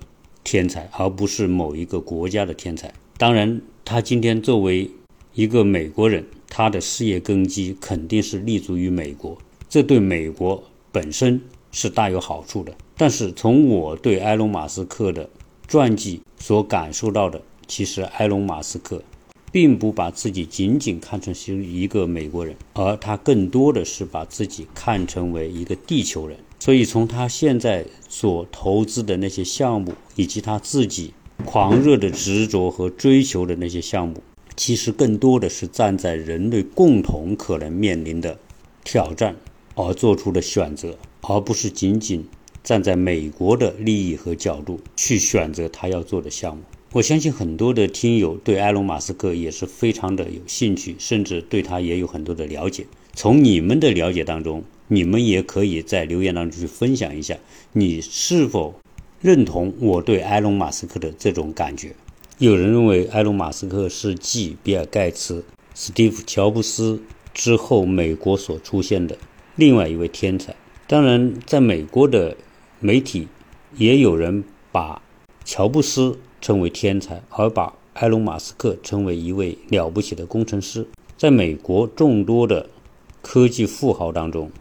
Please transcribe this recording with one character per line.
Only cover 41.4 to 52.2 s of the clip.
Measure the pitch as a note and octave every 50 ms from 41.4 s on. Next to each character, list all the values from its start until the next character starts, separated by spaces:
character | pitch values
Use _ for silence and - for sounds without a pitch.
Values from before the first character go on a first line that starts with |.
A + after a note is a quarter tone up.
不 | G2 - A2+
是 | - - G2+
仅 | - - G2 F#2+ G#2 A2
仅 | G#2+ - F#2+ E2 D#2 - - - _ _ - - -
站 | - B2 F#2+ F#2
在 | G2+ F#2
美 | F2+ F#2 F#2 F2 D#2+ D#2 D#2
国 | D2+ - F2+ F#2+ A#2
的 | A#2+ B2+ F#2 - G2+
利 | A2 A2 G#2+ G#2 F#2+ F2
益 | D#2
和 | D2 - F2 E2+
角 | E2 - G2 D#2 C#2+
度 | D2 F#2 F2+ - - - -
去 | - - - B2+ F#2+
选 | - - - G2+ E2 D#2+ D#2
择 | - E2 D#2+
他 | - - - F#2
要 | F#2 E2+ D#2+
做 | - G2+ F2+
的 | D#2 D2
项 | - - - E2+ D#2
目。 | D2+ - - - - _ - -
我 | B2+
相 | A2+ - D#3 D#3
信 | C#3+ D#3+ B2+
很 | - G2+ E2 D#2+
多 | - A2 B2 B2+
的 | A2+ G2+
听 | F#2+ - - - A#2+ A#2+ A2+
友 | F#2+ D#2+ E2
对 | - - - G2+ F#2+
埃 | G2+ G#2 G#2
隆· | G2+ G2
马 | F#2+ E2 D2
斯 | - - F2+
克 | - - F#2+ E2+
也 | E2+ E2+ D#2+
是 | D2+ - F#2
非 | F2 - - - A#2 G#2+
常 | - - F#2+ F#2+
的 | F#2+ F2+
有 | F2 F2 F2 F#2
兴 | - - - B2 G#2+ F#2+
趣， | E2+ - F#2 E2+ -
甚 | - - A#2+ G#2 G2
至 | - F#2 E2+
对 | E2 - - G2+ F2
他 | F#2 F#2 F2+
也 | F2+ E2+ E2+ F2+
有 | F2+
很 | E2 - D#2+